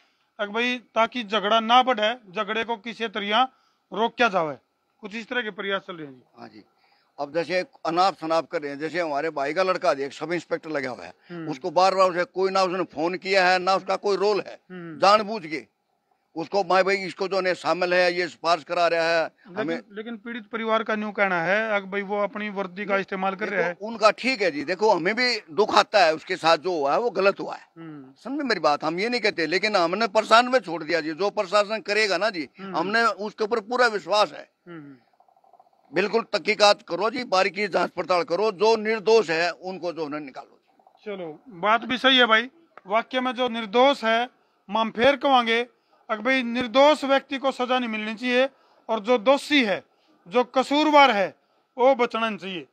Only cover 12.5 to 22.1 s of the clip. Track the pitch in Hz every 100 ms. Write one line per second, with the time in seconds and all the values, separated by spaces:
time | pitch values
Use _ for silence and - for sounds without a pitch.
12.5 | 190 185 180 165 139 165 180 190 196 180
13.5 | 185 180 190 196 190 208 190 202 196 117
14.5 | 107 - 185 170 147 185 214 202 220 156
15.5 | 151 110 _ _ _ _ _ _ 156 160
16.5 | 196 175 180 185 196 185 - 190 190 185
17.5 | 170 147 170 190 180 180 175 175 - 160
18.5 | 170 139 175 170 165 165 165 156 - -
19.5 | 175 151 165 226 202 220 226 233 233 208
20.5 | 226 226 220 220 214 214 202 196 180 165
21.5 | 208 226 202 196 202 196